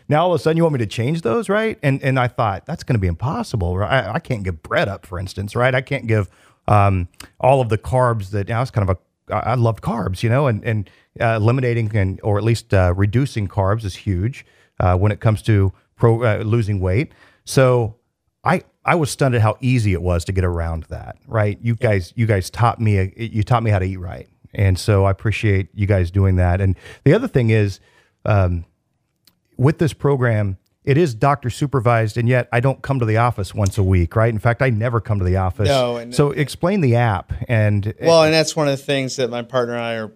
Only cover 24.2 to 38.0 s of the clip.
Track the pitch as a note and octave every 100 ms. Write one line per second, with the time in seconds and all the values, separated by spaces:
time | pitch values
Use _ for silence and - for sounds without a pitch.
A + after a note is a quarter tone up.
24.2 | - _ - - G2 F2+ - G2+ G2 F#2+
25.2 | A2 G#2 A2 G2 F#2+ - G2+ G2+ F2 F#2+
26.2 | F#2+ F2+ F2+ F2+ G2 F2+ - - - F#3+
27.2 | C4 C#3 A2+ A2 G#2 F#2+ _ _ _ _
28.2 | - G#2 F#2 F2 E2+ _ _ _ _ _
29.2 | _ _ _ - B2+ E3 E3 - D3 C#3
30.2 | A#2+ G#2+ G2+ F#2 _ _ - C#3 F3 A2
31.2 | C#3 C#3+ B2 - D3 C3+ A2+ A#2 A2 B2
32.2 | A#2 B2+ A#2+ A#2+ C3+ C3 - C3+ A2+ G#2+
33.2 | A#2+ A#2 F#2+ - G2 G2 F#2+ F#2 E2+ -
34.2 | A2+ A2 A#2 - C3 A2 A#2+ A#2 - G#2
35.2 | F2+ F#2 F#2 - G#2+ C#3 B2 A#2+ A#2 B2+
36.2 | D3 - C#3+ - E3+ G#3 C#3 A#2 A#2+ F#2+
37.2 | - - - A2+ G#2+ G#2 G2 -